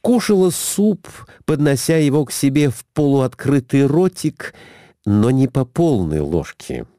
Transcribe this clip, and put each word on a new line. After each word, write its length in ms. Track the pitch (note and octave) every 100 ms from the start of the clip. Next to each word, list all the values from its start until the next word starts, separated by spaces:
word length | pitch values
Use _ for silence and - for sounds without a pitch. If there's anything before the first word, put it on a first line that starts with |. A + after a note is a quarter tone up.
кушала 500 | - B3 - G3+ F#3
суп, 580 | - - - G#3 G3+ - - - -
поднося 520 | - D3+ D3 C#3 - D#3+
его 280 | D3 C#3+
к 80 | C#3
себе 380 | - C#3 C3+ D3
в 140 | A#2+ -
полуоткрытый 920 | - D3 C#3 C3 - - C#3 B2 C3+ C#3
ротик, 680 | D3 F#3 - D#3 - - - - - - _
но 260 | - G#2 A2
не 180 | C3 C3+
по 160 | C3+
полной 560 | B2+ - E3+ A#2+ E2+ D#2
ложке 680 | D2 E2 - - - - -